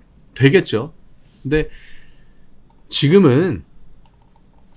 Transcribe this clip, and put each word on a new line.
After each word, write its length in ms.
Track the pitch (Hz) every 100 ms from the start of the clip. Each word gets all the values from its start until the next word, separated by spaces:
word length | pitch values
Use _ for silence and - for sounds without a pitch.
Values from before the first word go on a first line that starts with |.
| _ _ - -
되겠죠. 560 | 135 180 - 107 147 - - - - -
근데 260 | 131 151 151 - - - - - - - - - - _ -
지금은 720 | - 139 196 170 127 185 95 - - - - _ _ _ _ _ _ _